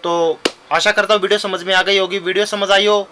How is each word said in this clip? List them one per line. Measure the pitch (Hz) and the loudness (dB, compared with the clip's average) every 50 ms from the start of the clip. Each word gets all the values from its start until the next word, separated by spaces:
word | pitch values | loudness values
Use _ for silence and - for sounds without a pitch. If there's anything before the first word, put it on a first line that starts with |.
| - | -2
तो | 175 170 170 170 165 156 - - - - _ _ - | -2 -2 0 0 0 -2 -2 -6 -8 -8 _ _ -2
आशा | 147 165 175 208 | -2 0 0 2
करता | 202 - 196 190 214 | 0 0 2 2 0
हूँ | 208 | 0
वीडियो | 185 196 202 208 | 2 0 0 0
समझ | - 202 185 180 | 0 -4 -6 -6
में | 175 185 190 | -4 0 0
आ | 185 | 0
गई | 185 190 202 196 | 2 2 2 0
होगी। | 190 180 185 196 | 0 0 -4 -6
वीडियो | 170 175 190 196 208 | -4 -2 -2 -2 -2
समझ | 208 - 202 196 190 | -2 -2 -4 0 2
आई | 196 196 202 | 2 2 4
हो | 208 208 208 196 - | 4 2 0 0 -4